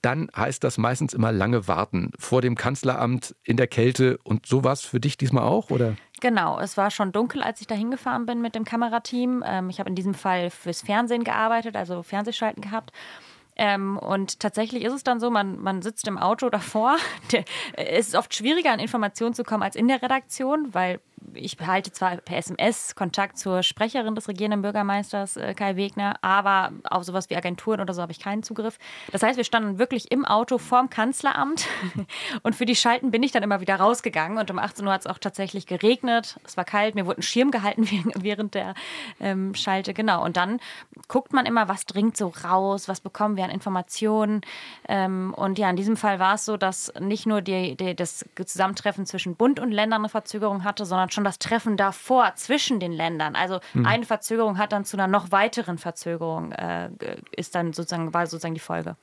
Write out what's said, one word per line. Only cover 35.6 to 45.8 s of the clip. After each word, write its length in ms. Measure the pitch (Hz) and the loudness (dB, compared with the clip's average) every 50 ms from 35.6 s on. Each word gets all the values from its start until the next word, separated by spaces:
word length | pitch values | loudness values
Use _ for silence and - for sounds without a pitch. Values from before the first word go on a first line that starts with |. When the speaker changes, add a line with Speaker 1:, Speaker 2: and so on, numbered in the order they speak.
| - | -6
Speaker 2:
geregnet, 720 | - 180 175 - 220 254 254 - 247 233 233 220 - - - _ | -4 -4 4 4 4 4 4 2 2 2 2 2 -2 -14 -16 _
es 140 | - - - | -8 -6 -6
war 60 | 175 | -4
kalt, 300 | - - 208 208 220 208 | 0 2 2 2 2 2
mir 120 | 208 185 | 0 0
wurde 140 | 175 - - | 0 -2 -2
ein 20 | |
Schirm 280 | 135 - - 233 254 285 | -4 0 4 4 4 4
gehalten 360 | 254 226 196 202 202 - 220 | 4 2 0 0 2 2 2
<laughs> 40 | 190 | 2
während, 320 | 208 190 160 226 - 196 | 2 0 0 -2 -2 -2
während 320 | 180 208 208 202 214 202 - | -2 -2 -2 -2 -4 -4 -4
der, 200 | 196 - 185 190 - - - - - - 233 - _ | -4 -6 -4 -8 -10 -12 -12 -12 -12 -12 -14 -10 _
ähm, 360 | - 196 190 190 190 190 190 | -2 -2 0 0 -2 -2 -2
Schalte. 400 | - - 202 190 190 190 202 190 | -4 0 0 0 0 0 -4 -4
Genau, 280 | 208 220 214 185 170 | 0 2 2 2 2
und 140 | 175 170 170 | 2 0 2
dann 240 | 180 180 190 226 247 - - - - - _ - - - _ | 0 0 0 0 -4 -6 -10 -16 -18 -20 _ -20 -20 -16 _
guckt 240 | - 254 247 - | 0 0 0 4
man 140 | - 262 247 | 2 2 2
immer, 200 | 226 233 233 214 | 4 2 2 2
was 200 | 180 196 185 - | 2 -2 -6 -6
dringt 300 | - - 196 208 226 - - | -4 0 2 2 2 2 0
so 100 | 214 175 - - - | -4 -4 -4 -6 0
raus, 440 | 170 185 185 190 196 196 202 - - | 2 2 4 4 2 0 0 -2 -6
was 120 | 190 - | -6 -6
bekommen 360 | _ 196 - - 208 208 208 | _ -12 -4 -2 0 0 0
wir 80 | 190 185 | -2 -2
an 60 | 180 | -2
Informationen. 920 | - 190 - 202 190 185 180 - - - 220 214 214 220 214 208 214 208 - - - - - - - - _ - | -4 -4 -4 -2 -2 -2 -2 -4 -6 -2 0 2 2 2 2 2 0 -2 -2 -6 -16 -16 -16 -16 -18 -16 _ -2
Ähm, 460 | 202 196 190 190 190 185 185 190 - | 0 0 2 0 0 -2 -2 -4 -4
und 240 | - 196 190 196 196 | -2 -2 -2 0 2
ja, 120 | 208 185 | 2 2
in 60 | 180 | 2
diesem 200 | 175 | 2